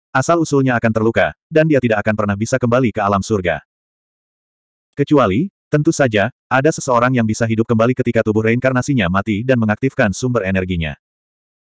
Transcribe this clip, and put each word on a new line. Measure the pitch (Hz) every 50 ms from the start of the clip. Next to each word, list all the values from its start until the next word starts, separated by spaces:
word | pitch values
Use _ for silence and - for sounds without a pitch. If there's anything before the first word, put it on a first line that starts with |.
| _ _ -
asal-usulnya | 131 131 - 170 170 160 - 143 139 135 131 123 117
akan | - 113 113
terluka, | 117 110 113 113 101 90 78 73 - _ _
dan | - 156 156 160
dia | 151 131 120
tidak | 120 110 104 101
akan | 113 107
pernah | 104 104 104 101 98
bisa | 110 - -
kembali | 127 123 120 117 127 135 110 98
ke | 110 104
alam | 101 101 98
surga. | 95 - 110 101 90 87 80 73 - _ _ _ _ _ _ _ _ _ _ _ _ _ _ _ _ _ _ _ _ _ _ _ _ _ _
Kecuali, | - 143 - 151 143 123 101 92 113 180 202 - _ _ _
tentu | - 151 147 165
saja, | 160 - 143 127 107 104 98 123 - _ _ _
ada | 123 131 135 156
seseorang | 165 - - - 123 117 117 127
yang | 131 123 113 110
bisa | 107 - 120
hidup | 113 113 107 113 -
kembali | 120 110 110 120
ketika | 127 - 127 117 117 113 107
tubuh | 110 104 110 107 113
reinkarnasinya | 117 123 127 131 131 127 120 - 143 123 98 85
mati | 90 98 98 113 107 98 117
dan | 131 131 120
mengaktifkan | 113 107 107 - - 135 - - 127 104 92
sumber | - - 127 123 117 98 95
energinya. | 95 95 92 92 92 85 80 73 71 - _ _ _ _ _ _ _ _ _ _ _ _ _ _ _